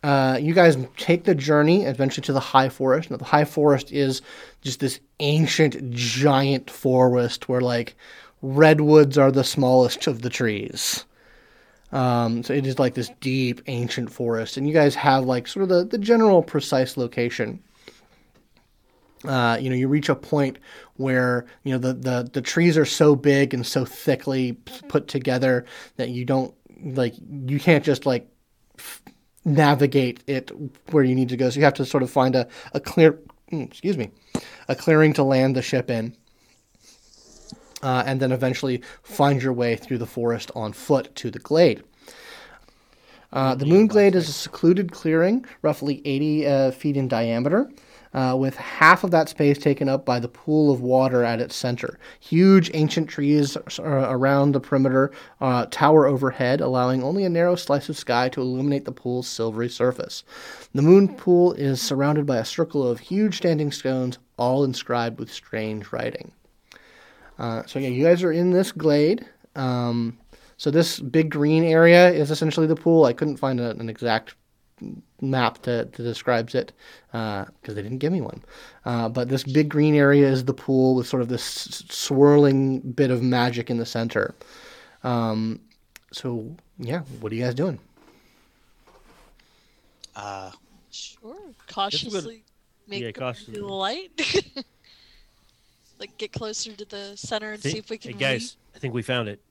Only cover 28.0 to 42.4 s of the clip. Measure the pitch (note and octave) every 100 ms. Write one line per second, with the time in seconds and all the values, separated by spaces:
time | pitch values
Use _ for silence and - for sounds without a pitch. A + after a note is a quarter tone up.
28 | C#3 A#2+ - _ _ _ _ _ - -
29 | - _ _ _ E3+ D3 D3 C#3+ C#3+ C#3
30 | B2+ A#2+ - C3+ C3 - C#3+ _ - D#3
31 | C3 B2+ B2+ B2 B2+ C3+ D3 C3+ C3 C#3+
32 | B2+ C#3+ C3 C3 A#2+ - - D3 - -
33 | D#3+ D3 - _ _ D#3+ B2 - F3+ E3+
34 | G#2+ _ _ - - - - C#3 - D#3
35 | D#3 D3+ C3+ C3 C3 C3 - C3 B2 A#2
36 | A2+ A#2 _ _ _ _ _ _ _ _
37 | _ _ - - - - _ - C3+ B2+
38 | B2+ C3+ C3 B2+ B2+ A#2+ C#3 B2+ - -
39 | - - C#3+ C#3 C3 B2 A#2+ A2+ - B2
40 | A2+ - A#2 A#2 - B2 G#2+ - - C#3
41 | - - A#2+ A#2+ - D#3 E3+ G#2 - _
42 | - - - -